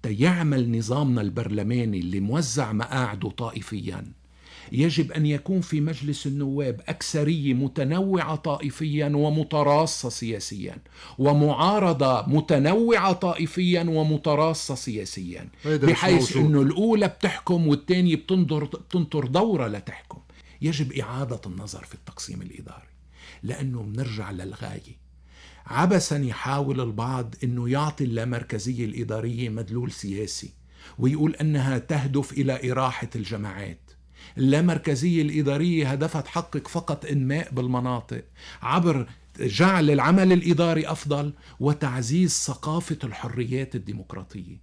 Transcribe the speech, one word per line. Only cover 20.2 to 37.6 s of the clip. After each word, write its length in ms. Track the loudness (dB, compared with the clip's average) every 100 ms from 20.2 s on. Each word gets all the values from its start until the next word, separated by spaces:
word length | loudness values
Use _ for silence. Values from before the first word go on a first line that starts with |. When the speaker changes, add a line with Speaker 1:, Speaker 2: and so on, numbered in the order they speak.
| -20 -20 -20 -4
Speaker 1:
يجب 300 | -2 0 -2
إعادة 480 | -4 -6 -6 -6 -6 -8
النظر 380 | -10 -10 -12
في 100 | -16
التقسيم 480 | -18 -18 -16 -12 -12
الإداري، 460 | -12 -14 -18 -20 -20 -20 -20 -20 -20 -14
لأنه 400 | -10 -6 -6 -6
بنرجع 480 | -8 -6 -6 -6 -8
للغاية. 760 | -10 -10 -10 -12 -12 -14 -20 -20 -20 -20 -20 -20 -20 -6
عبثا 500 | 0 4 4 2 -2
يحاول 640 | -2 -4 -4 -2 0 -2
البعض 540 | -4 -4 -4 -4 -6 -6
إنه 240 | -4 -2 -2
يعطي 360 | 0 0 -2
اللامركزية 800 | -2 -2 -2 -6 -6 -6 -6 -4
الإدارية 640 | -4 -4 -4 -4 -4 -4 -6
مدلول 440 | -6 -6 -6 -6
سياسي 580 | -8 -8 -6 -6 -8 -12 -18 -20 -20 -20 -2
ويقول 360 | 0 2 0
أنها 440 | 2 0 2 2 0
تهدف 540 | 0 -2 0 0 -2
إلى 400 | -2 0 0 -2
إراحة 380 | 0 0 -2 -8 -6
الجماعات. 640 | -6 -6 -6 -8 -10 -12 -20 -20 -20 -20 -16 2
اللامركزية 840 | 4 6 4 2 0 0 2 2
الإدارية 680 | 2 2 0 2 2 2 0
هدفها 300 | 0 -2 -2
تحقق 480 | -4 -6 -4 -8 -6
فقط 380 | -6 -4 -6 -2
إنماء 420 | 0 0 -2 -2
بالمناطق 720 | -4